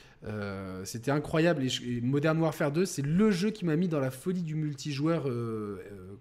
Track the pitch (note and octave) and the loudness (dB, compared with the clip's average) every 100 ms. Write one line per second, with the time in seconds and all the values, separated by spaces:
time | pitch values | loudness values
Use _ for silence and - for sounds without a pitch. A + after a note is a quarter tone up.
0 | - - G#2+ G#2+ G2+ G2 F#2+ F#2 F#2+ A#2 | -20 -14 -8 -6 -6 -6 -6 -8 -8 -6
1 | C#3 D3 D3 D#3+ E3+ D#3 C3 - B2 A#2+ | 0 0 2 4 4 4 0 -2 -2 -2
2 | B2 C#3+ D#3+ D#3+ D#3+ D3+ D3+ D3+ F#3 - | 2 2 4 4 2 2 0 2 0 0
3 | C#3+ F3 A3 F3 G#3+ G#3+ E3+ D#3 F#3 D3+ | 0 4 6 4 0 0 0 2 2 2
4 | C3 B2+ F#3 F#3 D#3+ D#3 D3+ C#3 D#3 C#3 | 0 -2 -4 -2 -2 -2 -4 -4 -6 0
5 | D#3 E3 C#3 A#2+ A#2 A2 G#2 F#2 G2+ G2 | 2 2 0 -2 -2 -4 -6 -8 -10 -14
6 | F#2 G2+ | -16 -14